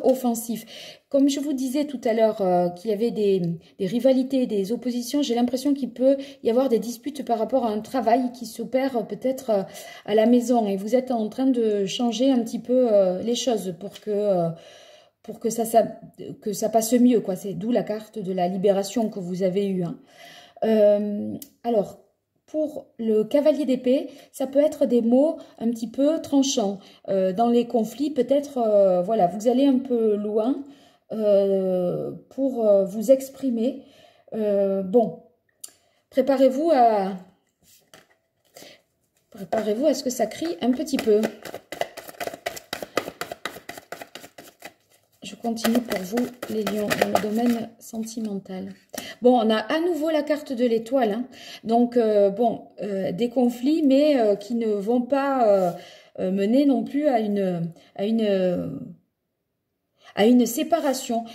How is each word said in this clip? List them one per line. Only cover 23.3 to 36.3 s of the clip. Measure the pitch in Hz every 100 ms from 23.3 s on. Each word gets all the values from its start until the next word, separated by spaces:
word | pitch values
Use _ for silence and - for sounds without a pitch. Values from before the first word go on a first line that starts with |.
| 294 294 277 262
d'épée, | 247 247 269 349 - -
ça | - 262
peut | 277
être | 302 302 269
des | 240
mots | 220 254 302 320 - -
un | 226
petit | 233 233
peu | - 285 320
tranchants. | - 277 269 - 196 196 - - -
Euh, | 196 190
dans | 185 233
les | 240 233
conflits, | 240 220 - 294
peut-être, | 302 247 277 285 254
euh, | 220 208 196 180
voilà, | 180 220 175
vous | 196 220
allez | 247 285
un | 254
peu | - 240 220 208
loin, | 208 214 220 311 - - _ _ -
euh, | 220 208 202 202 196 190 185 180 156 147 170 -
pour, | - 269 233 220
euh, | 202 185
vous | 214 208
exprimer. | 269 - - 269 226 233 - - _ _ _ - 220
Euh, | 208 202 196 196
bon, | 190 240 202 165 - _ _ _ - _ _ _ _
préparez-vous | - 262